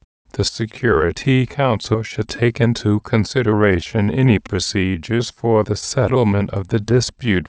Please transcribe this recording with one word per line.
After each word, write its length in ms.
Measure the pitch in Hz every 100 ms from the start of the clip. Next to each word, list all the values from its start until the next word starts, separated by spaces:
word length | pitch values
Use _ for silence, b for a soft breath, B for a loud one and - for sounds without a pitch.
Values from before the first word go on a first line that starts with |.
| _ _ _
The 100 | -
Security 1040 | 101 - 113 - 120 87 85 - - 131 127
Council 560 | - 135 104 - 113
should 240 | 110 - 117
take 340 | - 117 -
into 380 | 117 117 107 107
consideration 1120 | - 113 98 131 117 107 104 90 - 113 101
any 300 | - 131 98
procedures 880 | - 92 - 104 92 92 78 117 120
for 320 | - 117 110
the 140 | 104 101
settlement 720 | - - 113 127 110 101 101
of 160 | 101 92
the 140 | 117
dispute 680 | 107 123 - - 123 92